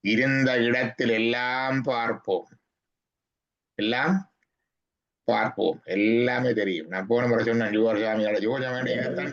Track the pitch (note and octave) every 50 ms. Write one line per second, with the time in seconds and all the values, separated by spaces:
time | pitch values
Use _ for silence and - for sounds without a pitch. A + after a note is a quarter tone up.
0 | - G2+ A2 A2+ C3 C3+ C3+ C3+ C3+ C3 B2+ B2 A#2 A#2+ A#2+ B2+ - A2+ - -
1 | C3 A#2 A2+ A2 A2+ A#2 A#2+ B2 B2 B2 B2+ C3 C3 C3+ C3+ C3+ A#2+ C3+ B2 A#2
2 | A#2 A#2 A2 F#2+ _ - F#2+ F2 - _ - _ _ _ _ _ _ _ _ _
3 | _ _ _ _ _ _ _ _ _ _ _ _ _ _ _ - G#2 A2 A#2+ B2+
4 | C#3+ E3 F#3+ F#3+ - _ _ _ _ _ _ _ _ _ _ _ _ _ _ _
5 | _ _ _ _ _ - A2+ A2 G#2+ - - G2 G2 F2+ - - _ - F#2 G2
6 | G#2 A2 A2+ A#2 B2 B2 B2 B2 B2+ B2 A2+ G#2+ G2+ G2 F#2 D#2+ D#2 E2 F2+ F#2+
7 | F#2+ G2 A#2 A#2+ B2 A#2+ A#2 A#2 G#2+ A#2 A#2 A#2 A2+ G#2 G#2 G#2+ A2+ A2+ A2 G#2
8 | A2 A2 A2 A2 G#2+ G#2+ G#2+ G#2 G2+ A2 C3 C3+ C3 B2+ B2+ B2+ C3 A#2+ B2 A#2+
9 | - - B2+ B2+ C#3+ C#3+